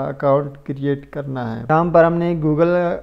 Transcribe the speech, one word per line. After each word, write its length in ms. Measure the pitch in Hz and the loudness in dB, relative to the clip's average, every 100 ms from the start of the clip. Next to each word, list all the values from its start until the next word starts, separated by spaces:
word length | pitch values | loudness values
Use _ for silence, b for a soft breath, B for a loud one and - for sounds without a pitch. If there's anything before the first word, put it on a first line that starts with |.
| 139 | -2
account 500 | 139 143 139 143 139 - | -2 2 2 0 -8 -10
create 400 | 139 139 139 139 | -6 -4 -4 -6
करना 320 | 147 135 131 117 | -10 -8 -8 -6
है। 140 | 113 | -6
यहाँ 320 | 117 160 175 | 0 0 4
पर 140 | 165 165 | 4 4
हमने 280 | 170 175 170 | 4 -2 0
Google 380 | 151 151 170 175 175 185 | 0 2 2 2 0 -4